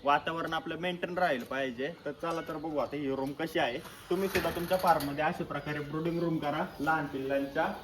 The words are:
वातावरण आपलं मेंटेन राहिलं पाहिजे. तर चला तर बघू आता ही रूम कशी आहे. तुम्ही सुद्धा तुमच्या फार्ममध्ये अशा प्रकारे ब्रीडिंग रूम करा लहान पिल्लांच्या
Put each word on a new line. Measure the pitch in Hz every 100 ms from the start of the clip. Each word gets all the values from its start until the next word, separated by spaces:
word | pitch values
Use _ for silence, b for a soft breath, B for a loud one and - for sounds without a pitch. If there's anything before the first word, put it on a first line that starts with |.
वातावरण | 139 147 170 165 165
आपलं | 160 165 156
मेंटेन | 180 175 180 175
राहिलं | 175 131
पाहिजे. | 117 131 135 120 143 170
तर | 151
चला | 143 170 165 156
तर | 143
बघू | 160 147
आता | 117 143
ही | 139 135
रूम | 135
कशी | 139 160 165
आहे. | 135 131 - - -
तुम्ही | 180 190
सुद्धा | 190 165
तुमच्या | 170 170 185
फार्ममध्ये | 185 156 143 143
अशा | 156 175
प्रकारे | - 143 151 147
ब्रीडिंग | 143 156 170 170
रूम | 165 160
करा | 147 151 190 -
लहान | 147 156 143
पिल्लांच्या | 135 135 139 139 160 175 202